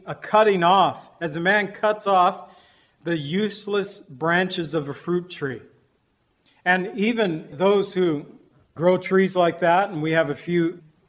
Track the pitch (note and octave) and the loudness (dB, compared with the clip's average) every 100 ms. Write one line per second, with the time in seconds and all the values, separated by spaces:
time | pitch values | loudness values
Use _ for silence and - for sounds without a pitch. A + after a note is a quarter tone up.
0 | - D3+ - G#3+ A3 F#3+ E3+ F#3+ D#3+ A#2+ | -14 -12 0 4 4 4 4 4 4 0
1 | - - E3+ D#3 F3+ G#3 G3 - G#3+ G#3+ | -16 -10 -8 -2 2 2 0 -2 -2 0
2 | G3 F#3+ F3+ F#3+ - - _ _ _ _ | 2 4 4 0 -16 -20 _ _ _ _
3 | E3 E3 C#3+ F#3+ G#3+ G#3 G3+ G3+ G3 - | -6 -6 -2 -2 -2 -4 -4 -4 -4 -10
4 | - C3 D#3+ F3 F#3 F3+ D#3 D#3 C#3 C3+ | -14 -4 0 2 0 -4 -4 -4 -6 -8
5 | - F3 F3 - C#3 A2+ - _ _ _ | -4 -4 -4 -8 -8 -8 -16 _ _ _
6 | _ _ _ _ _ _ F3+ F#3 F#3 G#3 | _ _ _ _ _ _ 0 0 0 -2
7 | G#3+ A3+ G3+ D#3+ - C#3+ F#3+ G3+ - F#3 | -2 0 0 -2 -8 0 2 2 0 0
8 | F3+ D3 - - _ _ _ - F3 F#3 | 0 -2 -8 -20 _ _ _ 0 2 2
9 | F#3 F#3+ F#3+ F#3 E3+ E3+ E3+ F3+ G3+ E3 | 2 2 2 2 0 2 2 2 0 -4
10 | D#3 D#3+ C#3+ C#3 - F3 E3 - _ _ | 0 0 0 -4 -2 0 0 -4 _ _